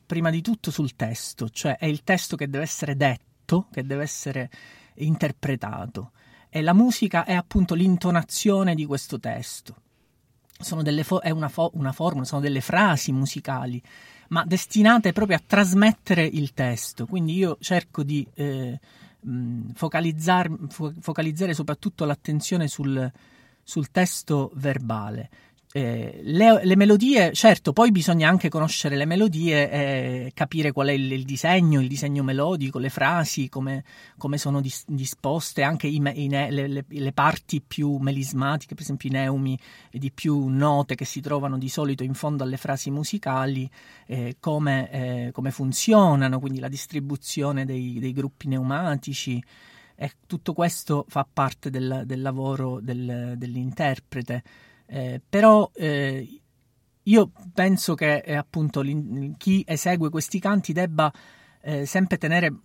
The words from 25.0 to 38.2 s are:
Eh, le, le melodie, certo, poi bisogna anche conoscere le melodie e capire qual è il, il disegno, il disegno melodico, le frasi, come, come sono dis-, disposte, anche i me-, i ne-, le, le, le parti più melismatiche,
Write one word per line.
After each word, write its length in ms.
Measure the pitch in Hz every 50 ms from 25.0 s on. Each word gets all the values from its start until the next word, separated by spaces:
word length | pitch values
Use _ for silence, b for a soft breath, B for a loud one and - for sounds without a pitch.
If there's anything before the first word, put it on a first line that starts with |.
| 104 104 107 123 - - b b b b b b b _ -
Eh, 460 | 139 135 120 117 113 113 - - - -
le, 440 | 110 147 170 214 226 220 208 -
le 100 | 185 190
melodie, 560 | 190 202 208 208 208 220 262 277 240 185 - -
certo, 400 | - - 220 185 - - - 139
poi 180 | - 233 247 208
bisogna 360 | 185 156 - 170 170 156 156
anche 220 | 180 185 - 165
conoscere 440 | 151 160 156 160 - - - 151 139
le 120 | 139 143
melodie 640 | 156 170 190 214 220 160 156 165 170 156 147 143 131
e 600 | 104 147 143 139 139 131 127 127 127 127 123 127 -
capire 360 | - 156 139 - 160 151 151
qual 180 | 131 - 139 139
è 40 | 143
il, 180 | 135 135 131
il 140 | 135 135 131
disegno, 560 | 131 139 127 - 165 180 190 175 160 151 139
il 80 | 131 127
disegno 340 | 139 139 147 143 143 143 139
melodico, 560 | 131 135 135 143 165 190 165 139 131 - 127
le 120 | 123 135
frasi, 580 | - - 131 139 170 175 156 - - - 135 127
come, 340 | - 135 131 135 135 135 - B B B B B B B
come 180 | - 143 143
sono 240 | 147 - 147 143 139
dis-, 240 | 135 135 131 - -
disposte, 760 | - 151 135 135 131 - _ - 139 147 165 151 - - - 139
anche 240 | 139 165 - -
i 120 | 151 147 147
me-, 140 | 143 139 127
i 140 | 143 143
ne-, 240 | 139 139 139 143 135
le, 160 | 143 139 139
le, 180 | 139 139 139 139
le 260 | - - 143 139 135 135
parti 500 | - 139 151 147 - - - - 143 -
più 300 | - - - 147 147 143
melismatiche, 800 | 135 135 135 139 135